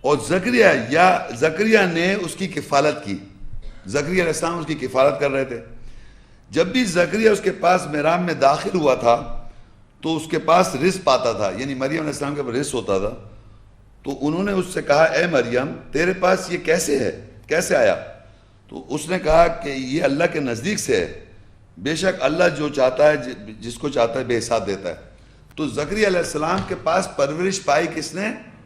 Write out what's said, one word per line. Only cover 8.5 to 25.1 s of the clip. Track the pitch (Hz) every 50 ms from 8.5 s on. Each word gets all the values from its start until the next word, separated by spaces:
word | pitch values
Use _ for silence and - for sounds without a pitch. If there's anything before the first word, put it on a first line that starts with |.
| 143 151 - 202 196 180
ہوا | 151 143 127
تھا | 120 - 120 117 117 - - - - - - - - - - - - - _ _ _ -
تو | 160 160
اس | 156 160 -
کے | - 160
پاس | - 156 160 180 180 180 -
رزق | 123 143 185 185 185 -
پاتا | 147 131 123 127 120 113
تھا، | 135 107 95 90 101
یعنی | 131 139 139
مریم | 127 131 139 151 165
علیہ | 156 151
السلام | 139 - 143 139 147
کے | 147 139
پاس | 123 113
رزق | - - - -
ہوتا | 123 98 98 98 95
تھا۔ | 98 104 123 - - - - - - - - - - - _ - - _ - - -
تو | 135 139 135 135
انہوں | 147 156 170 196
نے | 202 196
اس | 190 180 180 -
سے | 170 147
کہا، | - 143 147 160
"اے | 156 - 143 175
مریم، | 175 156 135 120 117 120 123 131 156 - - - - -
تیرے | 143 165 180 185
پاس | 180 180 180 190 185 - -
یہ | 175 165
کیسے | - - 160 185 180 - 147 135
ہے؟ | 120 92 - - - - - - -
کیسے | - 147 160 180 - 185
آیا؟" | 143 120 101 87 - - - - - - - - _ _ _ _ _ _ -
تو | - - - - 131
اس | 151 151 160
نے | 180 185
کہا | - 156 156 165 170
کہ | 170 170 - - 147
یہ | 139 131 131 127 131 160 175
اللہ | 135 139 143 170 170 165
کے | 160
نزدیک | 143 127 117 110 113 180 214 -
سے | - - 123
ہے، | 95 85 76 - - - - - - - - - - - _ - -
بے | 92 135 165
شک | 151 175 190 - -
اللہ | 127 135 151 175 180 165 147 143
جو | 151 147
چاہتا | 127 139 127 131 127 - 147 151
ہے، | 151
ج-، | 147 127 127 127 - 104 104 110 107
جس | 101 117 117
کو | - - 127
چاہتا | 127 123 117 117 - 135
ہے | 127
بے | 117 120 113
حساب | 107 - 120 113 95
دیتا | 98 98 90 92 90
ہے۔ | 80 76 - -